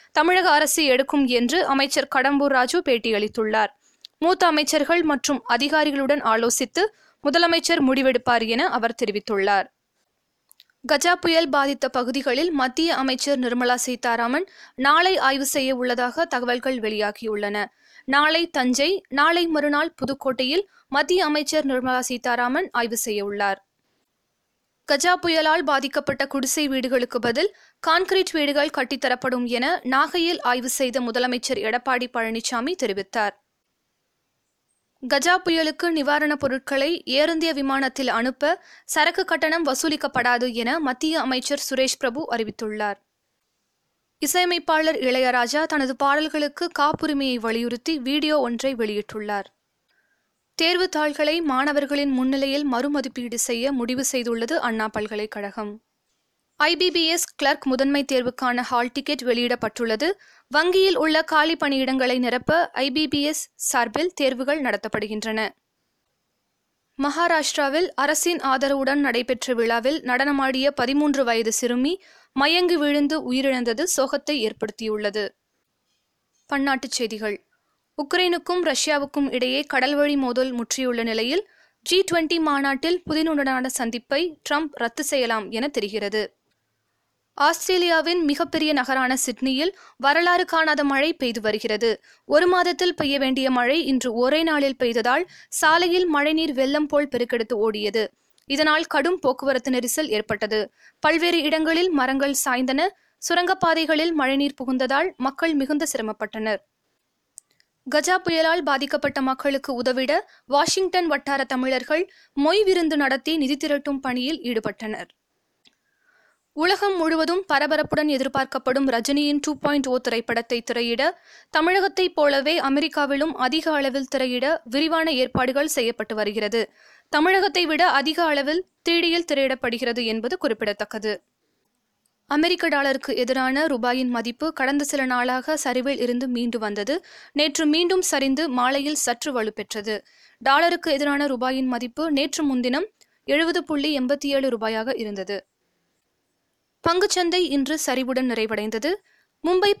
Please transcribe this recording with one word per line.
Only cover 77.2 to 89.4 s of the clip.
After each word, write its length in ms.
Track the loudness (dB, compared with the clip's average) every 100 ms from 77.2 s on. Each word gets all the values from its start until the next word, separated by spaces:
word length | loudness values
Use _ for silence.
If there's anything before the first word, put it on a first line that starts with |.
| -6 -6 _ _ _ _ _ -10
உக்ரைனுக்கும் 640 | -2 2 2 0 -2 -2
ரஷ்யாவுக்கும் 720 | 0 0 0 0 0 -2 0
இடையே 340 | 0 -2 -2 -2
கடல்வழி 420 | 0 2 2 2 2
மோதல் 360 | 0 0 -2
முற்றியுள்ள 500 | -2 -6 -4 -2 -2
நிலையில், 480 | -2 -2 0 -2 -4 _ _ _
ஜி 220 | 0 2 2
டுவெண்டி 280 | 0 0 0
மாநாட்டில் 640 | 0 0 0 -2 -2 -2 -2
புதினுடனான 560 | -2 0 0 0 0 -2 -4
சந்திப்பை 580 | -4 -6 -4 -2 -2 -6
ட்ரம்ப் 300 | -4 -2 -2
ரத்து 320 | -4 -6 -4
செய்யலாம் 460 | -2 0 0 -2 -4
என 180 | -4 -4
தெரிகிறது. 640 | -4 -4 -4 -4 -4 -4 _ _ _ _ _ _ _ _ _ _ 0
ஆஸ்திரேலியாவின் 840 | 2 2 0 2 4 2 2 0
மிகப்பெரிய 480 | 0 0 -2 0 0
நகரான 440 | 0 0 0 0 0
சிட்னியில் 640 | -2 -2